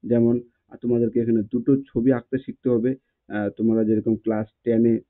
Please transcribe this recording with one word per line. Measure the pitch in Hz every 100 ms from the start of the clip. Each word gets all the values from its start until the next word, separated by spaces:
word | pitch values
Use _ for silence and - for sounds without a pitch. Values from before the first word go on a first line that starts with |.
যেমন, | 107 117 117 120 120 _ _
আহ, | 120
তোমাদেরকে | 120 120 117 120
এখানে | 117 113
দুটো | 107 123 117 139
ছবি | 139 120 120
আঁকতে | 127 - 135
শিখতে | - - 127
হবে। | 120 120 135 _ _ _
আহ, | 104 101
তোমরা | - 113 113
যেরকম | 110 110 107 110
class | 113 110 110 _
ten | - 113 117
এ | 113